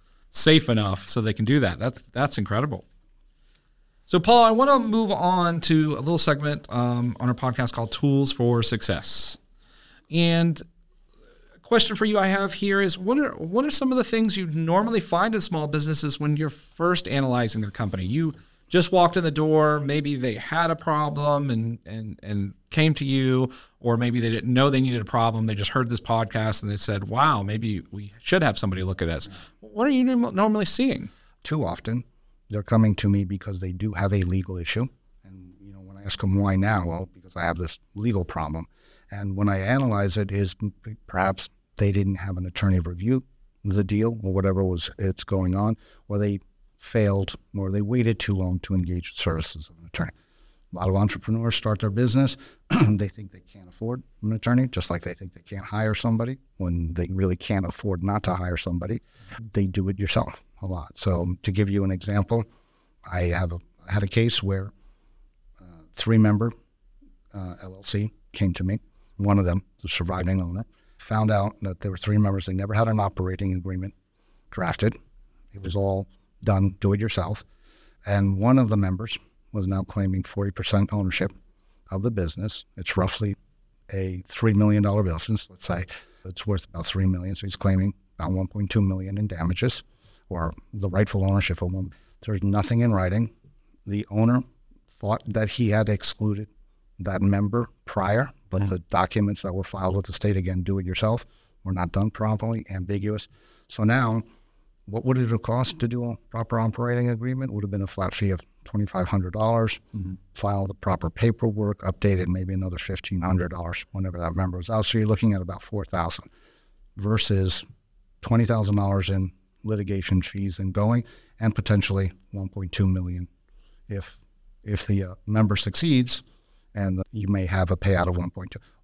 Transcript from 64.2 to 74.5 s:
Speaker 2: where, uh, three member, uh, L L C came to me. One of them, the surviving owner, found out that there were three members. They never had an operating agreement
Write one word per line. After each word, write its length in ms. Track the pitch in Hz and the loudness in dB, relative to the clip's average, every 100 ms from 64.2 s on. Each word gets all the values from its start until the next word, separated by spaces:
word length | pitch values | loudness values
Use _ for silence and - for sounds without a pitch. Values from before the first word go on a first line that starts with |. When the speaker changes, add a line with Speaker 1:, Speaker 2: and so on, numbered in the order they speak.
| 117 - | 2 0
Speaker 2:
where, 300 | 98 98 98 - - _ _ _ - _ - - | -2 -4 -6 -14 -20 _ _ _ -20 _ -20 -20
uh, 220 | 90 85 - | -20 -20 -16
three 240 | - 110 110 | -6 2 6
member, 340 | 107 104 117 - _ _ _ - - _ _ | 6 4 0 -6 _ _ _ -20 -20 _ _
uh, 200 | 101 92 87 | -14 -14 -14
L 120 | 92 95 | -18 -12
L 60 | |
C 300 | - 101 107 - _ | -4 -2 -2 -6 _
came 200 | - 98 | -2 0
to 100 | - | 0
me. 140 | 92 110 - _ _ - | -2 -4 -6 _ _ -2
One 220 | 101 101 | 2 4
of 80 | 90 | 4
them, 180 | 95 - _ | 0 -4 _
the 60 | - | -8
surviving 520 | - 87 92 92 95 | -4 -4 -2 0 0
owner, 240 | 87 92 - _ _ - | -2 -6 -10 _ _ -20
found 320 | - 110 110 | -4 0 2
out 260 | 104 101 - | 2 0 -4
that 180 | 98 90 | -8 -6
there 100 | 101 | -6
were 60 | 92 | -4
three 220 | 110 104 | 2 4
members. 260 | 101 98 92 | 4 0 -4
They 60 | |
never 220 | 92 101 | -4 -2
had 140 | 107 113 | 0 2
an 120 | 110 | 0
operating 540 | 98 - 92 92 98 | 0 -2 -4 -4 -4
agreement 400 | 92 92 92 95 - _ _ _ _ _ | -4 -4 -6 -8 -12 _ _ _ _ _